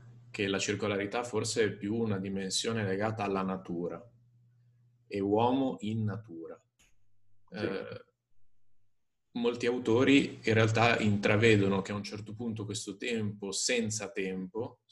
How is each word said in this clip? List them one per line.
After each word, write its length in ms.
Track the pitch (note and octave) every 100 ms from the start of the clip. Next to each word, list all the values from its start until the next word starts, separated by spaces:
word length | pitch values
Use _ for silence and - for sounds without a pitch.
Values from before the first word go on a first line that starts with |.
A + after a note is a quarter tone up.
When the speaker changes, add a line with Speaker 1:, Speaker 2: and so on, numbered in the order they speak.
| - - -
Speaker 1:
che 160 | - G2
la 120 | G2
circolarità 680 | - G#2 G#2 G2+ G2+ A#2
forse 400 | B2 - A2+ A#2+
è 80 | G#2
più 220 | F#2 G2+
una 240 | A#2 A2+ G2
dimensione 680 | G2 G2 F#2+ - A#2 A2+
legata 400 | G2+ G2 G#2+ G#2+
alla 180 | G2+ F#2+
natura 600 | F#2+ F#2+ - F2 E2+ E2+ - _ _ _ _ _ _ _ _ _ -
e 140 | G2+
uomo 560 | G2 G#2+ A#2+ C3+ C3 -
in 240 | G#2 A2+
natura. 540 | G#2+ A2 - E2 D#2+ E2 _ _ _ - - - - - -
Speaker 2:
Sì. 140 | G#2
Speaker 1:
Eh, 400 | G2 F#2+ - - - _ _ - - - - - - _ _ _ _
molti 340 | A#2+ A#2+ A#2 A#2
autori 760 | B2 A2+ A2+ C3+ C#3 - -
in 120 | -
realtà 440 | A2 A2 A2 A#2 A#2
intravedono 840 | G#2+ G2+ G#2+ G#2 A2+ G#2+ G2 G2
che 100 | -
a 40 | G#2
un 60 |
certo 320 | G2+ G#2+ G#2+
punto 300 | G#2 A#2+ G#2+
questo 320 | G#2 G2 - F#2+
tempo 560 | B2 A2+ G#2 G2 G2
senza 580 | F#2 - B2 A2 A2 G2
tempo, 680 | - F#2+ F#2 F#2 A2 A2 - _